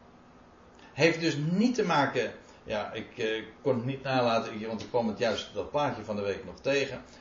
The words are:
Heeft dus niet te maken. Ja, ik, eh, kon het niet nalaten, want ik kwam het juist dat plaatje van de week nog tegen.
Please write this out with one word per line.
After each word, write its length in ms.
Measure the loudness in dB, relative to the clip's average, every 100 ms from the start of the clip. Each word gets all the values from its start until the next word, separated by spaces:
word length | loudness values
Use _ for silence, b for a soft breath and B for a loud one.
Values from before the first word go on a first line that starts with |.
| -20 -20 -20 -20 -20 -20 -20 B B
Heeft 260 | 4 4 6
dus 160 | 2 2
niet 400 | 2 4 4 4
te 80 |
maken. 500 | 4 4 4 2 -2 -6 B B
Ja, 280 | -4 -4 -2
ik, 260 | -6 -8 -4
eh, 260 | -2 -2 -6 -4
kon 140 | -2 0
het 100 | -2
niet 180 | -4
nalaten, 640 | -2 2 2 2 0 -6 -6
want 140 | -6
ik 80 | -2
kwam 180 | 0 0
het 100 | 0
juist 360 | 0 0 -4
dat 180 | -6 -2
plaatje 320 | 0 0 -2
van 120 | -6 -2
de 60 |
week 240 | -2 -4 -8
nog 140 | -4
tegen. 440 | 0 0 0 -4 B B